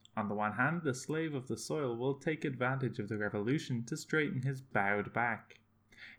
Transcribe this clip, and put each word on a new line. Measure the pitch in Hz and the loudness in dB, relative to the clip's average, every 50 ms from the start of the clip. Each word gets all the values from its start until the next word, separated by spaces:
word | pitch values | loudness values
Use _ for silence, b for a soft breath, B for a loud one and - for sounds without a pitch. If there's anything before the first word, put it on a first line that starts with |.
| - - - 110 | -20 -8 -4 -4
On | 104 101 | -2 -2
the | 104 | 0
one | 104 104 107 98 | 0 0 0 2
hand, | 113 127 147 165 175 160 | 2 2 2 2 2 0
the | 147 - | 0 -2
slave | - - - 151 160 160 160 147 | -2 -2 -2 -2 -2 -2 -2 -2
of | 131 127 - | -4 -4 -4
the | 117 107 | -4 -4
soil | - - 151 156 143 123 120 | -4 -2 -2 0 0 0 0
will | 117 123 135 139 | 0 0 0 0
take | 135 - 165 156 156 - | 0 -2 -2 -2 0 -2
advantage | 151 131 120 123 127 135 135 131 117 104 - | -4 -2 0 0 0 2 0 0 -2 -2 -2
of | 104 98 | -2 -2
the | 110 104 | -2 0
revolution | 104 101 107 104 101 117 139 160 - - 131 117 117 | 0 0 0 0 2 2 2 0 0 0 -2 -2 -2
to | - 156 151 | -2 -4 -6
straighten | - - 160 156 151 - - 127 127 | -2 0 0 2 2 2 0 0 0
his | 135 139 131 | 0 -2 -4
bowed | - - - 107 98 98 104 104 98 - - | -6 0 2 4 4 6 4 4 2 0 0
back. | 113 117 120 110 104 - - - - _ _ _ _ _ B B B B B B | 2 2 2 0 -2 -6 -12 -20 -20 _ _ _ _ _ B B B B B B